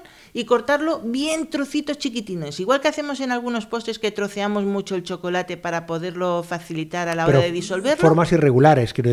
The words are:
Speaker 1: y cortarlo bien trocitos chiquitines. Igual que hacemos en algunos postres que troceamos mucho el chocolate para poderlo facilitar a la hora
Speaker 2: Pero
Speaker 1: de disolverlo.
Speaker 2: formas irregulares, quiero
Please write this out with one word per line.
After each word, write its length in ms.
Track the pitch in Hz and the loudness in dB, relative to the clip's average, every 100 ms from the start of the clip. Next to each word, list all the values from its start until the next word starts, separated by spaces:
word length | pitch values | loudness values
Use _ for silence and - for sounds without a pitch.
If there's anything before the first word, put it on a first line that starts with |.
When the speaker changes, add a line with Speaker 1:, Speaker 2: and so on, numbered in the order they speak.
| - - - | -8 -20 -10
Speaker 1:
y 100 | - | -6
cortarlo 560 | 233 240 233 285 311 320 | 2 2 2 0 0 -2
bien 480 | 226 254 302 320 311 | -4 -2 -2 -2 -2
trocitos 480 | 294 285 294 294 294 | -4 -2 -4 -4 -4
chiquitines. 640 | 269 233 202 180 147 160 | -4 -4 -6 -6 -6 -4
Igual 220 | 185 494 | 2 2
que 60 | 302 | 2
hacemos 320 | 302 294 269 | -2 -4 -4
en 120 | 262 | -2
algunos 320 | 247 240 233 | -2 -2 -4
postres 340 | 214 233 226 220 | -4 -6 -4 -4
que 120 | 214 | -2
troceamos 540 | 208 202 202 202 208 | -2 -4 -2 -2 0
mucho 320 | 202 202 196 185 | 0 -2 -2 -6
el 60 | |
chocolate 540 | 180 180 180 180 180 170 | -6 -6 -4 -4 -4 -6
para 300 | 175 170 165 | -4 -4 -4
poderlo 560 | 165 180 175 180 175 | -6 -6 -2 0 0
facilitar 680 | 170 170 170 165 160 175 170 | -2 -6 -6 -8 -6 -4 -2
a 60 | |
la 100 | 165 | 0
hora 140 | 165 139 | 2 4
Speaker 2:
Pero 80 | 175 | 2
Speaker 1:
de 60 | |
disolverlo. 500 | 175 175 185 240 302 | -2 -4 -2 0 4
Speaker 2:
formas 280 | 165 156 170 | 4 6 4
irregulares, 600 | 170 147 127 147 143 113 | 4 4 6 6 6 4
quiero 160 | - 120 | 0 2